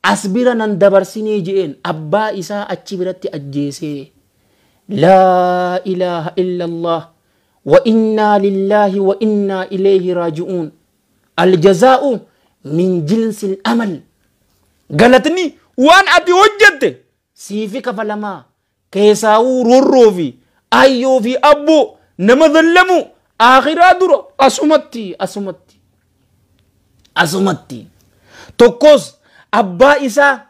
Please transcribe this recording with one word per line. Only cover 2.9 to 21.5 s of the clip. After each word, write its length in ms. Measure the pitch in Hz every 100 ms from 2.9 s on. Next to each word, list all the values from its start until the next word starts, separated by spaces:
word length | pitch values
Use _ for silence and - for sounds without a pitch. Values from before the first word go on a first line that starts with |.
| 190
biratti 320 | 180 185 -
ajjeesee. 840 | 156 139 139 143 139 156 143 147 _ _ _ _ _ _ _ -
Laa 880 | 175 165 190 185 180 180 180 180 180
ilaaha 480 | 190 185 180 170 165 -
illallah. 640 | 185 180 170 165 170 165 165 _ _ _ _ _ -
Wa 120 | 175
innaa 540 | 233 226 220 214 208 208
lillaahi 600 | 196 190 196 208 202 196
wa 140 | 190 196
innaa 460 | 220 208 196 190 185
ilayhi 480 | 190 196 190 180
raaji'uun. 560 | 175 170 156 180 180 151 _ _ _ _ _ _ -
Aljazaa'u 720 | 180 185 185 175 254 262 285 226 _ _ _ _
min 260 | 139 156 185 180 151
jinsil 480 | 226 226 214 202 196
amal. 280 | 208 233 214 156 _ _ _ _ _ _ _ _ _
Galatni 540 | 143 233 254 302 359 339 _ _
waan 320 | - 277 359 381
ati 240 | 349 339
hojjette 560 | 359 427 403 415 294 214 123 _ _ _ _
siifi 420 | - 208 214 247
kafalamaa. 600 | 247 208 214 208 208 170 _ _ _ _ _
Keessaawuu 720 | 190 208 214 214 214 254 254
rorroo 460 | 233 254 285 269 226
fi 140 | 180 147 - _ _ _
ayyoo 480 | 233 262 254 262 262
fi 140 | 220 262
abboo 420 | 294